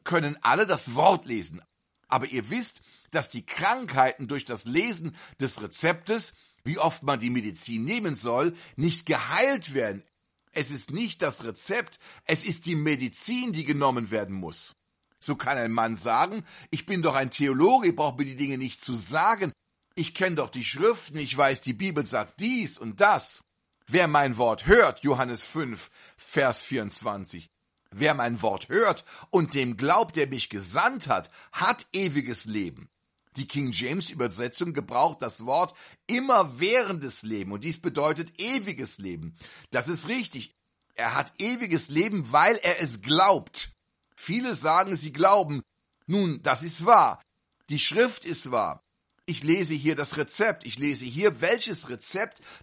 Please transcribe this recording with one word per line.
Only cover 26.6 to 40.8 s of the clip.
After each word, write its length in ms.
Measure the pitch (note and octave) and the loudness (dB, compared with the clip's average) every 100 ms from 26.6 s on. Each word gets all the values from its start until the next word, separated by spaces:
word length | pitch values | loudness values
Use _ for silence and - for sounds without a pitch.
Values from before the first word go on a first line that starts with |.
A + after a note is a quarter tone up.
vierundzwanzig, 880 | - B2+ G2+ - A#2 G2+ F#2+ F2 - _ _ _ _ | -4 -6 -6 -6 -6 -8 -10 -16 -18 _ _ _ _
wer 240 | G2 D3+ | 0 0
mein 260 | C#3+ A#2+ A#2 | 2 0 0
Wort 280 | A2 G2 - | -2 -2 -2
hört 360 | F3+ G#3+ - - - - | 2 2 2 -6 -20 0
und 240 | F#3 D#3+ | 2 2
dem 220 | C#3 B2 G#2+ | 0 -2 0
glaubt, 380 | C#3 G3 G3 | 4 4 2
der 140 | D#3 C3+ | 0 -2
mich 220 | B2+ - | -2 -6
gesandt 580 | G#2 F2+ C3 A3 C4 C#3+ | -8 -4 0 0 0 -2
hat, 220 | G2 - - - | -2 -2 -16 -12
hat 380 | - F#3+ A#3+ - | 0 0 0 -4
ewiges 520 | F#3+ F#3 C#3+ A#2+ A2+ | -4 -2 -2 -4 -6
Leben. 440 | A2 G#2+ F2 C2 - _ _ _ _ C3+ | -6 -4 -6 -10 -20 _ _ _ _ -10
Die 120 | - | -6
King 240 | C#3+ C3 | -4 -2
James 380 | A2 B2 F#3 - | -2 -2 -2 -4
Übersetzung 640 | - A#2+ F#2 A#2+ - F3 | -4 -4 -4 -6 -4 -4
gebraucht 460 | C#3+ G2 A#2+ D#3+ D3 | -4 -2 2 2 0
das 240 | A#2+ - | -8 -6
Wort 320 | A#2 D3 F3+ - - - - | 0 0 0 -4 -20 -16 -4
immerwährendes 1200 | A#3+ C4+ A3+ D#3+ B2 F#3+ B3 G3+ F3 C3+ - | -2 4 4 4 0 2 2 2 -4 -6 -8
Leben 260 | A2 G#2+ F#2+ | -6 -6 -6
und 140 | G2+ | -6
dies 160 | D3+ E3 | -6 -6
bedeutet 520 | F3+ C3 D3+ D#3+ E3 - | -4 0 0 0 -6 -6
ewiges 580 | A3 C4 G3 C3+ A#2+ - | -4 -2 -4 -8 -8 -8
Leben. 360 | F#2+ E2 E2 - - - - | -8 -8 -10 -14 -20 -20 -6
Das 160 | B2+ B2 | -4 -2
ist 180 | E3 D#3 | -4 -4
richtig. 460 | B3+ G#3 B2+ - _ _ _ | -4 -4 -10 -14 _ _ _